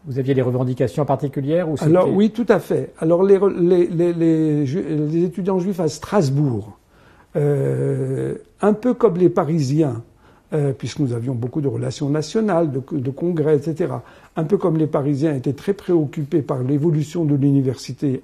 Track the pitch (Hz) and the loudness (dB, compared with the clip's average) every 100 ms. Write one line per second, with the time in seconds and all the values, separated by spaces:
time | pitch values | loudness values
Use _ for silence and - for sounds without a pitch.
0 | 165 127 131 131 123 123 127 127 127 - | -8 -4 0 2 2 0 -2 0 -2 0
1 | 143 135 147 143 139 165 165 143 147 175 | -2 0 -2 -4 -2 -2 0 0 4 4
2 | 180 190 214 214 233 190 - 185 131 - | 4 4 2 0 2 2 2 -4 -4 -4
3 | 165 170 196 196 196 185 175 180 175 165 | 2 4 6 6 4 2 4 4 2 2
4 | 175 170 165 160 156 147 139 160 147 151 | 0 2 2 2 2 0 0 -2 -4 -2
5 | 151 165 180 185 185 190 180 185 160 151 | 0 0 0 -2 -2 0 -2 -2 -2 -4
6 | - 208 147 139 147 110 107 - _ _ | -2 0 2 2 0 -2 -8 -18 _ _
7 | _ _ _ 160 147 143 139 131 139 135 | _ _ _ -2 0 0 0 -2 -2 -2
8 | 131 131 135 - - _ 208 214 254 247 | -4 -4 -4 -8 -12 _ 0 2 0 2
9 | 226 170 180 - 151 165 131 147 151 113 | 2 4 2 2 0 0 0 0 0 -2
10 | - _ _ _ _ 156 143 127 123 - | -12 _ _ _ _ -2 -2 -4 -8 -4
11 | 139 117 117 123 120 156 139 117 123 - | -2 -2 -4 -6 -4 -4 -4 -4 -6 -6
12 | 143 151 151 220 214 170 170 131 123 156 | -2 -2 -2 -2 0 0 0 -4 -6 -6
13 | 127 131 170 170 147 147 165 147 165 123 | -4 -4 -4 0 2 2 0 -4 -4 -4
14 | - - - - 156 202 190 160 156 156 | -10 -20 -12 -6 -2 0 2 2 0 0
15 | 139 139 160 139 - 131 - 202 - 175 | 0 0 0 0 -4 -4 -4 -6 0 0
16 | 147 - 139 170 127 139 123 147 160 156 | 0 -4 -2 -2 -2 -4 0 0 2 0
17 | 147 175 156 143 143 139 131 120 - 127 | -2 -2 0 2 4 4 2 -4 -10 -4
18 | 147 127 | -4 -4